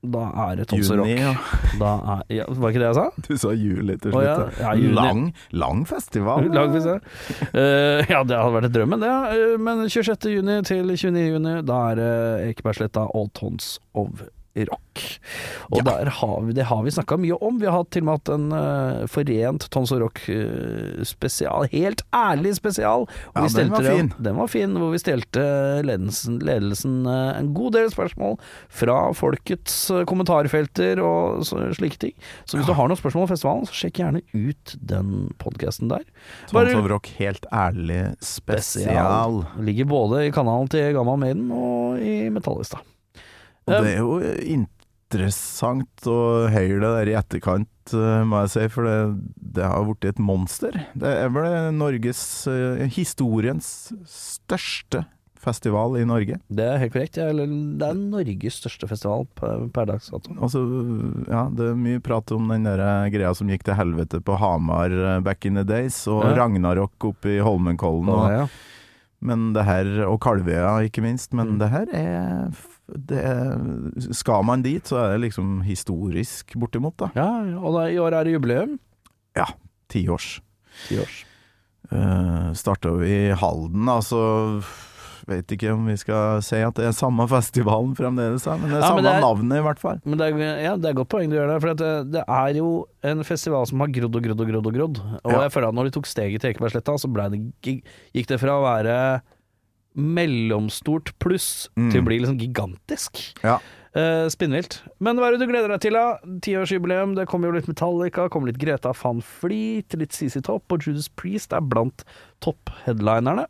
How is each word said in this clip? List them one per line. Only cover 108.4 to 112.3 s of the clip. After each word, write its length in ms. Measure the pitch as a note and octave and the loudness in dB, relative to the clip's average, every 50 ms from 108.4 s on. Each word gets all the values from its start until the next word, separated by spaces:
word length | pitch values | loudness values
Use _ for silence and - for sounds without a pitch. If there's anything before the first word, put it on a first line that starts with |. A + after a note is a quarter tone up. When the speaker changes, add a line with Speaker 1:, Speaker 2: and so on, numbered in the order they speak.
| C#3 B2 | -2 -2
Speaker 1:
litt 100 | A#2 B2+ | -2 -2
Greta 340 | C#3+ D#3 D3 C3 - B2+ B2+ | -2 -2 -2 -2 -2 -4 -4
Van 280 | - - B2 A#2+ A#2 | -2 -2 -2 -2 -2
Fleet, 720 | A#2 - - - - F3 G3+ A3 A3 A3 A3 A3 G3 _ - E3 | -6 -8 -12 -6 -4 -4 -2 -2 -2 -2 -2 -4 -4 _ -4 -4
litt 140 | D#3 D3 - | -4 -6 -4
C 160 | - D#3 C3+ | -4 -4 -4
C 120 | - C#3 | -4 -4
Top, 300 | C3+ - A2+ G3 _ _ | -4 -2 -4 -4 _ _
og 100 | F3+ E3 C#3+ | -2 -2 0
Judas 220 | D#3+ D3 D3 D3+ - | -2 -4 -4 -6 -8
Priest 440 | _ - - F3+ G3 G#3 - - - | _ -10 -8 -6 -6 -6 -4 -2 -2
er 80 | - | -2
blant 440 | D#3 C3+ B2 A#2 A#2 C3 - - - - - - - - | 0 2 2 2 2 0 -2 -8 -20 -20 -20 -20 -20 -20